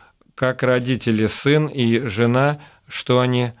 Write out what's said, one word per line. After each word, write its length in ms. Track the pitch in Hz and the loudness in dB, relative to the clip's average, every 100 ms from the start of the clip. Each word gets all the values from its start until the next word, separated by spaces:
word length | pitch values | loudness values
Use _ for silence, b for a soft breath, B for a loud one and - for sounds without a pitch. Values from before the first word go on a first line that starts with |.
| b b _ - | b b _ -4
как 260 | 131 127 | -4 -2
родители, 640 | 127 127 123 123 120 110 107 | 0 0 0 -4 0 0 0
сын 400 | - 139 151 151 | -2 0 0 0
и 340 | 139 117 117 127 | -2 0 0 0
жена, 520 | 98 120 123 143 147 B B - | 0 2 2 2 -2 B B -16
что 320 | - - 127 | -12 0 2
они, 320 | 127 123 120 117 | 2 0 -2 -6